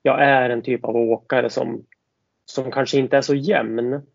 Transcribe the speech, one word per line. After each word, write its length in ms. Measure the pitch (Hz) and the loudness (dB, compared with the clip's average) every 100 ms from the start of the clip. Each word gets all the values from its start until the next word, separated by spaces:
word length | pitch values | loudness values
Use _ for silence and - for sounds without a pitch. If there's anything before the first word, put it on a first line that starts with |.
jag 200 | 139 139 | 2 4
är 260 | 143 135 123 | 4 4 2
en 120 | 117 | -2
typ 240 | 107 120 | -4 -4
av 100 | 113 | -2
åkare 540 | 117 113 113 _ 131 117 | 0 0 0 _ -2 0
som, 360 | - 127 113 _ _ _ _ _ _ | -4 -6 -8 _ _ _ _ _ _
som 260 | - - 127 | -10 -8 -6
kanske 260 | 135 127 139 | -4 0 0
inte 200 | 131 139 | 2 0
är 40 | |
så 140 | 135 | 2
jämn. 640 | 143 147 180 110 113 120 139 143 | -2 0 0 0 -4 -4 -4 -10